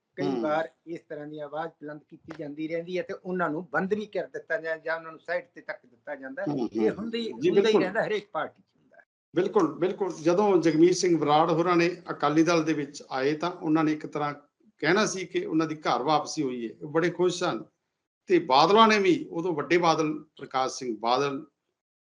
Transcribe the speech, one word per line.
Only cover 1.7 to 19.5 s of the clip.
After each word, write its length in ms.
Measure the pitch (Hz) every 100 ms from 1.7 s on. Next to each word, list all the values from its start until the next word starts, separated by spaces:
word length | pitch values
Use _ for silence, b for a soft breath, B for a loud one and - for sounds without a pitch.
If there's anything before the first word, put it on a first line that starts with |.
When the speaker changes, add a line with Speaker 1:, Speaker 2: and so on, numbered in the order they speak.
Speaker 1:
ਬੁਲੰਦ 320 | - 147 151
ਕੀਤੀ 280 | _ 160 - 156
ਜਾਂਦੀ 300 | 151 147 156
ਰਹਿੰਦੀ 300 | 170 170 180
ਹੈ 60 |
ਤੇ 100 | 170
ਉਹਨਾਂ 360 | 196 185 185 170
ਨੂੰ 200 | 151 180
ਬੰਦ 240 | 151 185
ਵੀ 120 | 208 208
ਕਰ 220 | 190 -
ਦਿੱਤਾ 300 | - - 160
ਜਾਂਦਾ 240 | 160 160
ਜਾਂ 140 | 156 160
ਉਹਨਾਂ 140 | 160
ਨੂੰ 80 | 160
ਸਾਈਡ 260 | - 175 175
ਤੇ 160 | -
ਤੱਕ 240 | 147 202 _
ਦਿੱਤਾ 300 | _ - 143
ਜਾਂਦਾ 260 | 135 135
ਹੈ। 100 | 196
Speaker 2:
ਹੂੰ, 180 | 143 113
Speaker 1:
ਇਹ 160 | 110 151
Speaker 2:
ਹੂੰ। 80 | -
Speaker 1:
ਹੁੰਦੀ, 260 | 226 233
Speaker 2:
ਜੀ, 80 | 226
Speaker 1:
ਹੁੰਦਾ 180 | 113 160
ਹੀ 20 |
Speaker 2:
ਬਿਲਕੁਲ। 300 | 190 208 208
Speaker 1:
ਰਹਿੰਦਾ 260 | 185 214 170
ਹਰੇਕ 220 | 208 -
ਪਾਰਟੀ 300 | 156 143 -
'ਚ। 160 | _ _ _ _ _ _ _ 156
Speaker 2:
ਬਿਲਕੁਲ, 320 | 196 214 160 143
ਬਿਲਕੁਲ। 340 | 180 202 190
ਜਦੋਂ 440 | 165 156 175 208 185
ਜਗਮੀਤ 340 | 165 156 175 180
ਸਿੰਘ 220 | 185 165
ਬਰਾੜ 340 | 143 147 165
ਹੋਰਾਂ 240 | 160 170 170
ਨੇ 260 | 175 180 -
ਅਕਾਲੀ 340 | 147 147 151
ਦਲ 200 | 160 170
ਦੇ 100 | 156
ਵਿੱਚ 300 | 147 139 - -
ਆਏ 220 | 135 135
ਤਾਂ 180 | 151 175
ਉਹਨਾਂ 320 | 180 170 160
ਨੇ 100 | 156
ਇੱਕ 120 | 151 156
ਤਰ੍ਹਾਂ 280 | 151 147 139 _ _ _ _
ਕਹਿਣਾ 280 | 147 196 202
ਸੀ 200 | 190 170
ਕਿ 200 | 175 180
ਉਹਨਾਂ 220 | 160 160
ਦੀ 80 | 156
ਘਰ 280 | 175 123
ਵਾਪਸੀ 400 | 131 151 147 -
ਹੋਈ 260 | 139 123 113
ਹੈ, 40 | -
ਉਹ 80 | 156
ਬੜੇ 200 | 156 170
ਖੁਸ਼ 300 | 170 180 165
ਸਨ। 240 | 175 113 - _ _ _ _ _ _
ਤੇ 120 | 180
ਬਾਦਲਾਂ 480 | 170 131 165 208 220
ਨੇ 120 | 214
ਵੀ, 280 | 190 160 -
ਉਦੋਂ 220 | 175 180